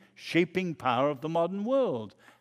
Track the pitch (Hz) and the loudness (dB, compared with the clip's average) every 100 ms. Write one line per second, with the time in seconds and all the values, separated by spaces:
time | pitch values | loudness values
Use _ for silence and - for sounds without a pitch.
0 | - - - 165 180 185 185 156 127 120 | -14 -18 -2 2 2 0 -4 -2 0 2
1 | 143 143 151 170 170 196 208 269 240 127 | 2 0 -2 0 0 -2 -2 0 0 -2
2 | 107 - - - | -6 -14 -20 -10